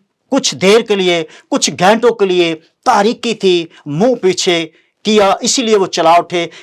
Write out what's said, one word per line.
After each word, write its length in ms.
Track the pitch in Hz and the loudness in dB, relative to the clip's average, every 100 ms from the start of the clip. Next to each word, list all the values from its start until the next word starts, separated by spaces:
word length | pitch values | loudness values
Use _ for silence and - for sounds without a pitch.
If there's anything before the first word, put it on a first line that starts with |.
| _ _ - | _ _ -4
कुछ 220 | 277 - | -2 -2
देर 280 | 139 190 226 | -2 2 2
के 140 | 214 202 | 2 -2
लिए, 260 | 180 170 | 0 -2
कुछ 480 | 156 - - 277 - | -4 -12 -6 -4 -4
घंटों 420 | 160 180 226 233 | 0 2 2 2
के 140 | 214 196 | 0 0
लिए 280 | 180 170 | 0 0
तारीकी 800 | 156 _ _ - 220 208 - 233 | -4 _ _ 0 0 0 -2 -6
थी, 360 | - 190 175 165 - 147 | -2 0 0 -2 -12 -6
मुंह 280 | 147 247 240 | -2 0 0
पीछे 500 | 185 180 185 170 156 _ _ _ | -2 0 -2 -2 -4 _ _ _
किया, 340 | 202 214 196 180 | 0 2 2 0
इसीलिए 340 | 226 269 226 214 | -2 -2 0 0
वो 100 | 180 | 0
चला 300 | - 160 170 | 0 2 2
उठे 340 | 170 175 165 - | 0 -6 -6 -10